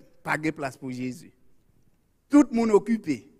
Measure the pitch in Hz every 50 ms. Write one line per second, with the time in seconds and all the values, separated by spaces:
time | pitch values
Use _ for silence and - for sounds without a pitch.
0 | - - - - - 160 151 151 151 156 156 160 147 135 127 - - 131 127 123
1 | 127 127 123 - - 98 - _ - - - _ _ _ _ _ _ _ _ _
2 | _ _ _ _ _ - - 285 294 - 233 226 233 226 214 196 202 - 226 214
3 | - 160 139 110 - - - _